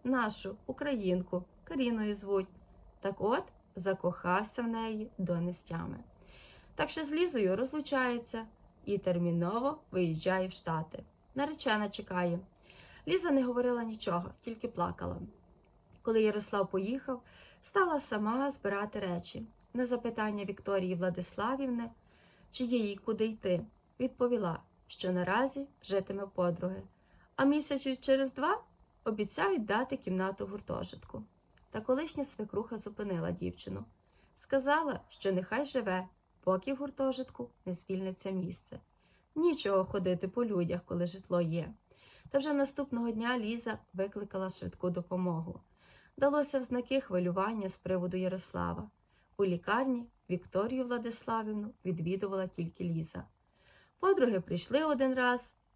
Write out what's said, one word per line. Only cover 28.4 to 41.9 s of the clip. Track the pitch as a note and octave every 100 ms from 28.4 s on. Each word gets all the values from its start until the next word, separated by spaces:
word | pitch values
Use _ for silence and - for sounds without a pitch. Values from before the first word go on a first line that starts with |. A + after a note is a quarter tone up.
| C#4+ A4+ - _ _ _
обіцяють | A#3 G#3+ G#3 - G4 F4+
дати | G#3+ G#3 C4 -
кімнату | - F#3 F#3+ F#3+ G3
в |
гуртожитку. | G#3 - - - - - - A3 _ _ _ _
Та | G#3+
колишня | G#3+ B3+ D#4+ -
свекруха | C#4 - G#3+ G3 A3 A3
зупинила | G#3+ G#3 G#3 F3 E3
дівчину. | F3 F2+ - - F#2+ - _ _ _ _ _
Сказала, | - C4+ C4 D4+ D4+ - -
що | - G3
нехай | F#3 F#3 B3
живе, | C#4+ C4 G3+ F#3 F3+ - _ _
поки | - F#3+ C4+
в | C4+
гуртожитку | C#4+ - C4+ C4 B3+ - A#3+ -
не | -
звільниться | F3 - F#3+ F#3+ F#3 F#3+
місце. | F#3 F3+ F3+ - - - _ _ _ _
Нічого | D4+ E4+ D4+ G3+ G3
ходити | F#3 G3+ F#3 F3+ F#3+
по | A#3+
людях, | A#3+ F#3+ E3+ F3 -
коли | F3 F3
житло | F#3+ - F3
є. | E3 E3 D3+ - _